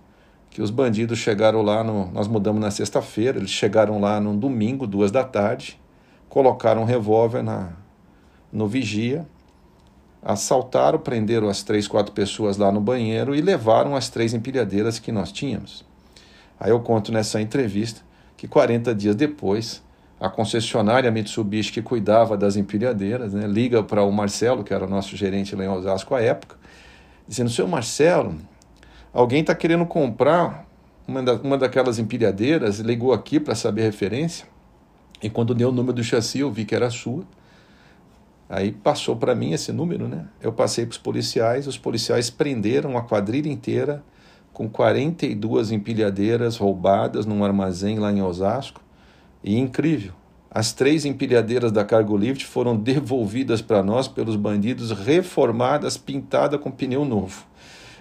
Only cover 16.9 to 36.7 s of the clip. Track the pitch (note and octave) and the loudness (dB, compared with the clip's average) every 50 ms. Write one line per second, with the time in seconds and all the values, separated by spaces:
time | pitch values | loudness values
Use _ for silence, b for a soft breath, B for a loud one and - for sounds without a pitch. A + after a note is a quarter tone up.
16.9 | A#2 A2+ G#2 - A2+ A2 G#2+ - - G#2+ A2 A2+ - C#3+ B2+ G#2 G2 G2+ A2 A#2 | 0 0 0 0 0 0 0 0 -2 -2 -2 -2 0 -2 -2 0 -2 -2 -4 -4
17.9 | - - b b b b b b b - - - - D#3 C3+ A#2+ A#2 A#2 A#2 B2+ | -6 -12 b b b b b b b -16 -12 2 4 4 4 6 4 2 2 0
18.9 | A2+ G2+ G#2 G#2 G#2 G2+ G#2 - - - G2 F#2+ G2+ A2+ A#2 - - - b b | 0 2 2 2 2 2 2 0 -2 -4 -2 -2 -2 -2 -2 -6 -12 -14 b b
19.9 | b b b b b - - G2 - - A2 G#2 - A#2 A2 - - A#2+ G#2 G#2 | b b b b b -8 -8 -4 -2 -2 -2 -2 -2 -2 -2 -2 0 0 2 4
20.9 | A#2 C3+ C3 A#2+ A2 A2+ G#2 - - A#2 A2 G2 G#2 G#2+ G#2 G#2 - A#2 A2 - | 4 4 2 2 0 -2 -4 -4 -4 -4 -4 -2 -2 -2 -2 -4 -4 -8 -4 -2
21.9 | B2+ A2+ G2 G#2 G#2+ A2+ A#2 - G#2+ G2 G2+ G2+ G2 G#2 F#2+ - - G#2 A#2 B2+ | -2 0 2 4 6 6 6 4 2 2 0 0 2 0 -2 -2 -2 -2 0 0
22.9 | A#2+ G2 G2 G2 A#2 B2+ B2 G2+ G2 G#2 G#2+ G#2 G2+ A2 B2 B2 A#2+ A2 G2+ - | -2 -2 -2 -2 -4 -4 -6 -6 -4 -4 -2 -2 0 0 2 2 2 2 2 2
23.9 | A2 G#2 G2+ G2 G2 G#2+ G#2 G2+ - - A2 A#2+ B2+ G#2 G2 - G2 F#2 F#2+ F#2 | 2 2 2 2 2 0 0 -2 0 0 0 0 0 0 -2 -4 -4 -4 -2 -2
24.9 | G2 G2 F#2 - - G2 G2+ F#2+ F#2+ G2 G2 G2 G2 G2 F#2+ F#2+ F#2+ F#2 F#2 G2 | -2 -4 -4 -4 -4 -4 -4 -2 -2 -2 -4 -4 -4 -4 -4 -2 -4 -2 -2 -2
25.9 | F#2+ F#2+ - - C#3 B2+ A2 A#2+ C#3+ - - - - B B B B B B B | -2 -2 -2 -2 -2 0 2 2 0 -2 -6 -12 -20 B B B B B B B
26.9 | B B B B B B B - A2 B2 A#2+ A#2+ A#2+ - F3+ F#3 E3+ C#3 - - | B B B B B B B -10 -4 -4 -2 -2 0 0 0 0 -2 -2 -4 -4
27.9 | - - C#3+ E3+ F3+ D#3 A#2 G#2 D#2+ D#2 - - - _ - - b b b b | 0 2 4 4 4 2 0 -2 -6 -10 -14 -18 -20 _ -20 -20 b b b b
28.9 | b b b b - B2 B2 A#2 B2+ D3+ E3 - E3+ - - E3 E3+ E3+ F3 E3+ | b b b b 2 2 4 4 4 2 2 2 0 2 2 2 2 2 2 0
29.9 | - E3+ C#3+ A#2+ G#2 - B2+ C#3 D#3+ F3 E3 A#2 G2+ - - - - _ _ _ | 0 0 0 0 2 2 4 4 6 4 2 0 -2 -8 -16 -20 -20 _ _ _
30.9 | _ - - - B2+ C3 B2+ B2+ A#2+ A2 C#3 C#3 C#3 C3+ C3 B2 A#2 C3 C3 B2+ | _ -16 -10 -8 -6 -2 0 0 0 0 0 0 0 2 0 2 2 2 2 2
31.9 | A#2 A#2 A2+ G#2+ B2 A#2+ A2+ G2+ F#2 G2 A2 C#3 E3 D#3 B2 G#2+ G2+ G#2 A2 A2+ | 0 0 -2 -4 0 0 2 2 2 2 2 2 2 2 2 0 -2 -2 -2 -2
32.9 | A#2+ A#2 A#2 C3 A#2+ A#2+ A#2+ - C#3 D#3 D3+ - A2+ - - A2+ G#2 A2 A2 A2 | -2 0 2 2 2 2 0 0 0 0 0 0 -2 -2 -2 -2 0 0 0 0
33.9 | G#2 - G2+ F#2+ G#2+ C3 E3 E3 - - - - - - _ _ _ _ _ _ | 0 -2 -4 -4 -2 -2 -4 -4 -6 -8 -14 -20 -20 -20 _ _ _ _ _ _
34.9 | _ _ _ - - - - A2 A2+ A#2+ A#2 A#2 A#2+ A2+ A#2+ C3 B2+ B2+ B2+ B2+ | _ _ _ -20 -14 -10 -8 -4 -2 -2 0 0 2 2 2 2 2 0 0 0
35.9 | A#2+ B2 A#2 A#2 C3+ A#2+ A#2 - - C3 C#3+ C#3 G#2 A2+ G#2+ G#2 | 0 -2 -2 0 0 0 0 0 -2 -2 -2 -2 -2 -4 -4 -2